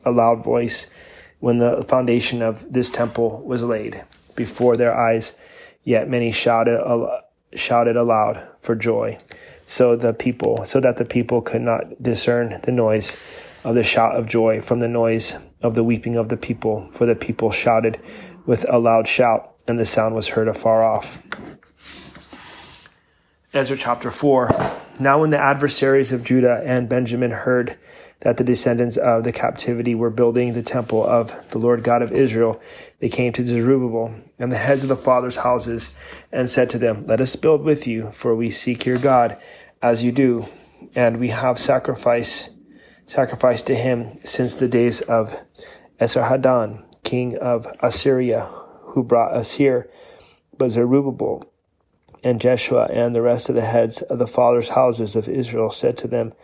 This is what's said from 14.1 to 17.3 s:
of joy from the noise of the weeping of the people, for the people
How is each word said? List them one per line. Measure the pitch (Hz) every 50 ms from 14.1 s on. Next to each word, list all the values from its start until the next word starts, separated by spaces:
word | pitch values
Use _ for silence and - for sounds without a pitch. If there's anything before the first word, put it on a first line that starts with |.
| -
of | 123 113
joy | 110 113 113 113 113 110 110
from | - - 120 120
the | 120 117
noise | 120 117 117 113 113 113 113 - - - - - _ -
of | - 120 110
the | 120 113
weeping | 117 120 - - 117 120
of | 117 110 110
the | 120 -
people, | - - 113 - - 110 107 104 92 -
for | - - 120
the | 120 110
people | - - -